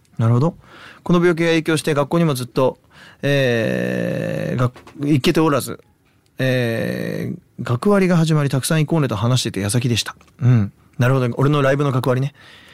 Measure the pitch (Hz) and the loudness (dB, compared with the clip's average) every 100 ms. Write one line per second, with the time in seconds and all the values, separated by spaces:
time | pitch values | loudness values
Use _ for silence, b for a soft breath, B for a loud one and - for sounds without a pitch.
0 | _ - 113 120 165 - B B B B | _ -2 2 2 0 -4 B B B B
1 | - 175 175 160 170 165 156 156 - 143 | 0 2 4 2 2 0 0 -2 0 -2
2 | 139 170 165 127 123 143 131 - _ B | 0 0 0 -2 -4 0 0 -2 _ B
3 | B B 139 139 131 117 82 64 62 62 | B B 0 2 2 0 0 -2 -2 -2
4 | 58 62 53 - - 123 127 - - - | -4 -4 -4 -6 -4 -2 -2 -4 -18 -6
5 | 143 147 175 165 160 135 113 - _ _ | 0 0 2 2 2 0 -4 -12 _ _
6 | _ _ _ - 131 127 117 113 60 62 | _ _ _ -4 -2 0 -2 -2 -4 -6
7 | 55 52 117 - _ - 120 120 208 202 | -6 -6 -8 -10 _ -12 -6 -2 2 2
8 | 185 175 160 156 143 135 - 160 147 165 | 4 2 2 2 0 -2 0 0 0 0
9 | 135 101 131 127 113 95 101 120 120 110 | -2 -2 0 0 -2 -4 -2 -2 -2 -2
10 | - - _ - 123 120 98 - _ - | -4 -12 _ -2 2 2 2 -6 _ -2
11 | 123 135 123 117 143 147 135 139 143 127 | 0 2 0 0 0 2 2 2 0 0
12 | 131 123 143 - B B B | 0 -2 -4 -8 B B B